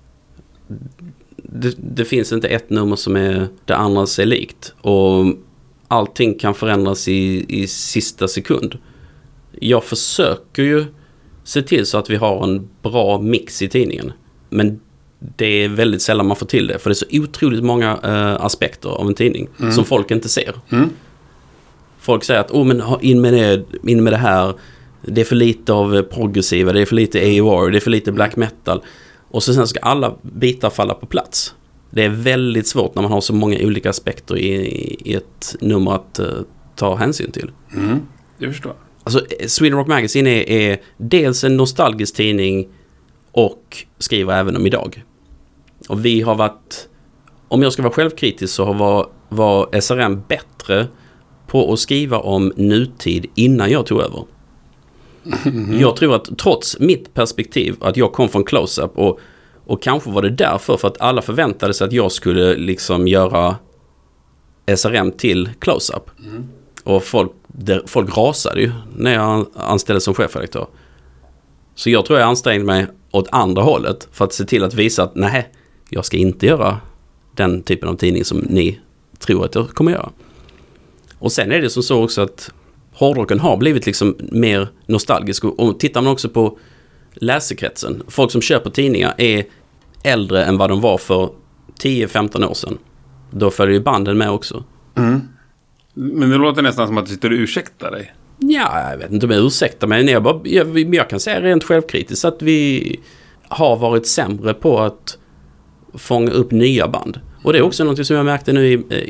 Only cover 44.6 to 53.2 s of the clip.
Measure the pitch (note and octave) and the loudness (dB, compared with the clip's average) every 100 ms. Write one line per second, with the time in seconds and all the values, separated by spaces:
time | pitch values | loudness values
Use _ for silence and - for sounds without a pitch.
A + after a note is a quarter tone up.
44.6 | F#2+ - F#2+ - - _ _ - _ _ | 0 0 -4 -12 -20 _ _ -20 _ _
45.6 | _ _ - G2 A#2 A2+ A2+ A2 G#2+ - | _ _ -8 -6 -2 -2 0 0 -2 -4
46.6 | _ - - _ _ _ _ _ _ C3+ | _ -16 -16 _ _ _ _ _ _ 2
47.6 | C#3 B2+ B2 A#2 D#3+ D#3+ B2 - F#2 - | 2 2 -2 0 -2 0 -4 -2 -6 -2
48.6 | A2 G2+ G2+ G2+ - - _ G#2+ G#2+ G2 | 0 2 2 2 0 -8 _ 0 2 4
49.6 | - G#2 - B2+ A2+ G2+ - - - _ | 2 -2 0 0 0 -2 -4 -6 -6 _
50.6 | - G2 B2+ - - _ _ _ - C3+ | -2 -2 -2 -8 -20 _ _ _ -2 0
51.6 | F2 A2+ - C#3+ D3 A2+ - F#2+ F#2+ - | 2 0 0 -2 0 -2 0 0 0 2
52.6 | G2+ G#2+ C3 - - F2 | 2 2 0 -4 -4 -2